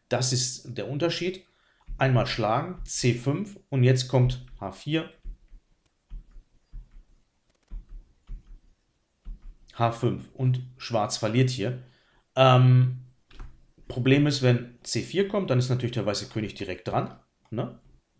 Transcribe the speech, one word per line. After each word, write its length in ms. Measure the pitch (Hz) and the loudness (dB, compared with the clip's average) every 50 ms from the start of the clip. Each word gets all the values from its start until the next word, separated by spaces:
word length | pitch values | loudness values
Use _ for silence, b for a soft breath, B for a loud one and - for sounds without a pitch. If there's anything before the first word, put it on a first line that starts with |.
| _ _ | _ _
Das 240 | 123 120 127 127 127 | -2 -2 0 -2 -2
ist 440 | 120 - - - - - - 113 | -2 -2 -4 -6 -10 -14 -12 -10
der 140 | 110 101 104 | -10 -8 -6
Unterschied. 560 | 139 147 165 165 165 - 170 185 - - b b b b b b b b b b - | -4 -2 -2 -2 -2 -2 -4 -6 -6 -8 b b b b b b b b b b -4
Einmal 300 | - 135 131 131 123 107 | 0 2 4 4 2 2
schlagen, 580 | - - - 110 104 110 131 160 180 180 - - | 0 -2 -2 0 0 0 0 -2 -4 -10 -12 -10
C 300 | - - - - 123 117 | -8 -6 0 0 0 0
fünf 440 | 123 - 139 143 170 208 - - - _ _ | 2 0 -2 -2 -2 -4 -8 -10 -20 _ _
und 120 | - 131 123 | 0 4 4
jetzt 260 | 127 131 127 - - | 4 4 2 0 0
kommt 380 | - 127 127 123 - - - - - - | 2 4 4 4 2 -2 -8 -16 -16 -12
H 120 | 98 95 - | -10 -12 -12
vier, 380 | - - 147 151 160 165 - - _ _ - - - _ _ - - _ _ _ _ _ _ _ _ _ _ - - - _ _ - - _ _ _ _ _ - - - _ _ - - _ _ _ _ _ _ _ _ _ _ _ _ _ - - - _ - - - _ _ _ _ _ - - - - - - _ _ _ _ _ _ _ _ _ _ _ _ _ - - - - - - _ - _ - - | -10 -8 -4 -4 -4 -4 -6 -14 _ _ -14 -14 -14 _ _ -20 -20 _ _ _ _ _ _ _ _ _ _ -16 -16 -16 _ _ -20 -20 _ _ _ _ _ -18 -18 -16 _ _ -20 -20 _ _ _ _ _ _ _ _ _ _ _ _ _ -14 -14 -12 _ -16 -16 -16 _ _ _ _ _ -12 -12 -12 -18 -20 -20 _ _ _ _ _ _ _ _ _ _ _ _ _ -14 -14 -12 -14 -18 -18 _ -20 _ -4 -2
H 140 | 117 117 117 | -2 -2 0
fünf 360 | - - 117 98 - - - _ | 0 -2 -2 -2 -2 -8 -16 _
und 260 | - 131 127 127 - - - - | -2 0 0 0 0 -4 -10 -16
Schwarz 400 | - - - 117 110 104 107 - | -16 -12 -4 -2 -2 0 0 -4
verliert 340 | - - 107 110 123 135 127 | -4 -2 0 2 2 2 2
hier. 320 | - - 98 113 127 127 B B B B B B B B B B _ | 0 -2 -4 -4 -4 -8 B B B B B B B B B B _
Ähm, 720 | 131 131 131 127 127 127 127 127 127 127 127 127 - - - _ _ _ _ - - - - - - - _ _ _ - | 4 6 8 8 8 8 8 8 8 6 4 2 -4 -12 -18 _ _ _ _ -18 -18 -16 -18 -18 -20 -20 _ _ _ -18
Problem 400 | - - 127 120 131 135 143 147 | -10 -6 -2 4 4 4 6 4
ist, 160 | 147 139 131 131 | 2 2 2 4
wenn 360 | 127 120 120 - - - _ _ | 4 4 4 0 -6 -16 _ _
C 200 | - - 117 - | -6 -6 -6 -6
vier 260 | - - 170 202 196 | -4 -2 -2 -2 0
kommt, 220 | 208 208 185 - | 0 -2 0 2
dann 80 | 131 127 | 2 0
ist 100 | 123 - | 2 0
natürlich 220 | 123 123 - 113 - | 0 -2 -2 -4 -4
der 120 | 113 98 | -2 -2
weiße 240 | 101 101 - 101 - | -2 -2 -4 -6 -6
König 260 | - 113 107 98 - | -6 -6 -6 -6 -6
direkt 340 | - 98 95 90 - - - | -8 -8 -8 -8 -8 -8 -4
dran, 300 | 95 120 180 196 - - _ _ _ _ _ _ | -4 -2 -4 -4 -10 -16 _ _ _ _ _ _
ne? 300 | - 107 165 - - - _ - _ _ _ _ _ _ | -8 -8 -8 -8 -10 -18 _ -20 _ _ _ _ _ _